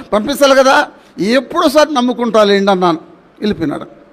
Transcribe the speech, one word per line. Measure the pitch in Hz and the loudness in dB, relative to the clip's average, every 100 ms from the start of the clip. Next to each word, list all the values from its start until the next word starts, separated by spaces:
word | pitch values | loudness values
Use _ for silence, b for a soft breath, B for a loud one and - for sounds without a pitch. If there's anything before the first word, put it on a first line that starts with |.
| B | B
పంపించాలి | 202 220 277 277 | -4 -4 0 2
కదా, | 269 262 302 285 - b b | 4 4 2 0 -8 b b
ఎప్పుడోసారి | 180 254 254 330 339 277 302 | -2 -2 -2 -2 0 2 0
నమ్ముకుంటాలేండి | 294 247 233 233 214 208 202 196 | 0 -2 -2 -2 2 2 2 0
అన్నాను, | 190 180 156 - - _ - | 0 0 -2 -8 -20 _ -8
వెళ్ళిపోయినాడు. | 208 165 156 - - - - | -6 -4 -6 -6 -12 -20 -20